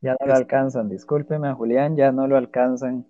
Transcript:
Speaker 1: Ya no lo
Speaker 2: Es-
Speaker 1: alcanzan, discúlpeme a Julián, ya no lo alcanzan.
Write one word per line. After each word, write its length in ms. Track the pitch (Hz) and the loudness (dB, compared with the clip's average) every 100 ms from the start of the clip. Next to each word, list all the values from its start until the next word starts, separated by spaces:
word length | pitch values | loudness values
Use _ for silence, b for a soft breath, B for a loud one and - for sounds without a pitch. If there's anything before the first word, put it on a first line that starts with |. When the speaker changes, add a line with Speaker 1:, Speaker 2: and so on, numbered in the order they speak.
Speaker 1:
Ya 140 | 131 127 | -4 -2
no 60 | 139 | 2
lo 80 | |
Speaker 2:
Es- 60 | 135 | 2
Speaker 1:
alcanzan, 500 | 123 135 135 127 107 | 2 0 0 -2 -4
discúlpeme 580 | 95 - 147 147 151 143 | -6 -4 -4 -2 -4 -4
a 60 | |
Julián, 420 | 131 113 123 143 156 | -4 0 0 0 2
ya 160 | 139 | 2
no 140 | 131 135 | 2 2
lo 120 | 135 | 2
alcanzan. 680 | 123 - 127 127 131 127 123 | 2 0 0 0 -4 -6 -10